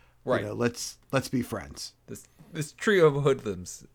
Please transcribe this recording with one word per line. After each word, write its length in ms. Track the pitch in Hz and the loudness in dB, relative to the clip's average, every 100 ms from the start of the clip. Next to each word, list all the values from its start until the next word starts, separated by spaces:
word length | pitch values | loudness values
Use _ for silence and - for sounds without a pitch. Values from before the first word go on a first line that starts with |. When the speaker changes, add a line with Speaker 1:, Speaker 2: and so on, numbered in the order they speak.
| _ _ | _ _
Speaker 1:
Right. 160 | - 113 | -2 -2
Speaker 2:
you 80 | 107 | 0
know, 60 | |
let's, 440 | 107 120 - - - _ | -2 -2 -2 -10 -12 _
let's 160 | 135 - | -2 0
be 140 | 127 | -2
friends.'" 500 | 117 104 71 - - - - | -2 -6 -8 -12 -14 -16 -16
Speaker 1:
This, 200 | 98 - _ - | -16 -16 _ -14
this 200 | 165 147 | -10 -10
trio 340 | - - 196 156 | -2 2 6 6
of 160 | 139 | 6
hoodlums 640 | 139 135 107 90 92 - - | 2 2 -2 -6 -10 -14 -20